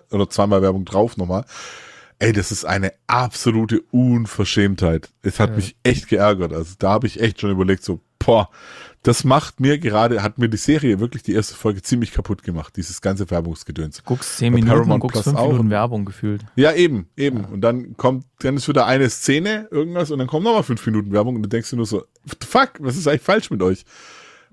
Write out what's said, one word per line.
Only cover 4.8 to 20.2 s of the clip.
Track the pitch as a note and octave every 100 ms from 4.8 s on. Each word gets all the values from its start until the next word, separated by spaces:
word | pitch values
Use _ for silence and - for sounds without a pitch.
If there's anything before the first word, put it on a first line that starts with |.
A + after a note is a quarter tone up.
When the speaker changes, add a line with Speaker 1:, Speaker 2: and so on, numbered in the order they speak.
| F2 D#2+ - _
Speaker 1:
Es | G2 -
hat | G#2+
Speaker 2:
Ja. | G#2+
Speaker 1:
mich | F#2 -
echt | B2+ - -
geärgert. | G2+ G#2 G2 E2+
Also | D#2 E2 F#2+
da | G2
hab | A2
ich | A2 -
echt | A2+ -
schon | G#2
überlegt, | F#2+ F#2 F#2+
so, | - E2+ _ -
boah, | - A2+ G2 - - - - _
das | - A#2+
macht | B2 C#3 - -
mir | C3+ D3
gerade, | D3 G#2+ A#2+ A2
hat | G#2 B2
mir | A#2
die | G#2+
Serie | - D#3 C#3 F#2+
wirklich | A#2+ A#2
die | -
erste | G2+ -
Folge | - A2 G2
ziemlich | - A#2+ A2+
kaputt | - F#2+ G2
gemacht, | - E2 D2 -
dieses | F2 -
ganze | G2 G2 F#2
Werbungsgedöns. | F2 E2 D#2+ - D#2 D#2 -
Speaker 2:
Guckst | - B2+ - -
zehn | A#2+
Speaker 1:
Bei | A#2+
Speaker 2:
Minuten | A2+
und | A#2
Speaker 1:
Paramount | A#2 G#2+
Speaker 2:
guckst | B2
Speaker 1:
Plus | A2+
Speaker 2:
fünf | C#3+ C#3+
Speaker 1:
auch. | C3+
Speaker 2:
Minuten | B2 A2
Werbung | G#2 A#2 A2
gefühlt. | G2 - G#2 G#2 G#2+
Speaker 1:
Ja, | - D3
eben, | D#3+ F3 A2+ E2 -
eben. | C#3 A#2+
Speaker 2:
Ja. | F#2+
Speaker 1:
Und | G2+
dann | A2+ B2 A#2+ A#2
kommt, | B2+ C3 - -
dann | C3 C#3
ist | D3+
wieder | C#3
eine | A2 C3+ B2+
Szene, | - - C#3+ G3+ G#3+ G#3+
irgendwas, | D3 E3 F3 D3+
und |
dann | C#3+